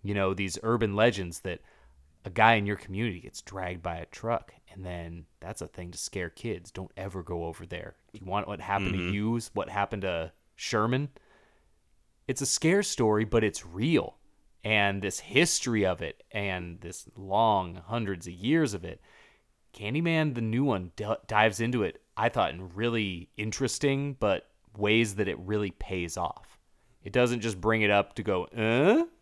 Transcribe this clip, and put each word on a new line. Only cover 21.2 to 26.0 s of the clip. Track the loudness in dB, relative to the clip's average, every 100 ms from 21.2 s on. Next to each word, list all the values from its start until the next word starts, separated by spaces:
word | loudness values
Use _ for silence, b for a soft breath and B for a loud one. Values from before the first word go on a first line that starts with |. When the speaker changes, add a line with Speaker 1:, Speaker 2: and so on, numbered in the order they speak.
| 0
Speaker 1:
dives | 4 4 4
into | 0 2
it, | 0 -2 _ -2
I | 0
thought, | 2 0
in | -2 -12
really | -4 -2 0 -2 -4 -10 -8
interesting | -6 -2 -2 0 0 0 -4 -2
but | 0 0 -2 _ _ -2
ways | 4 6 4 2
that | -2
it | -2
really | -2 -2 -2
pays | -4 -6 -4